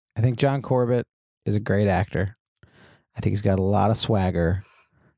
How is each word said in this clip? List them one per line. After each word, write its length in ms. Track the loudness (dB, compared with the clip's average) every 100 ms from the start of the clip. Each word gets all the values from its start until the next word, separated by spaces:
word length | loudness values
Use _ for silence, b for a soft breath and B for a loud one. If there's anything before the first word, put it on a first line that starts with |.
| _ -2
I 40 |
think 160 | 0 2
John 240 | 0 0
Corbett 420 | 0 0 2 -2 -4 _ _ _ -4
is 80 |
a 60 | -2
great 280 | 0 2 2
actor. 480 | 2 0 -2 -4 -8 _ _ b b b b b -6
I 60 |
think 120 | -4
he's 80 | -2
got 160 | 0 0
a 40 |
lot 280 | 2 2 2
of 60 | 0
swagger. 640 | 0 0 0 0 0 -2 b b b b b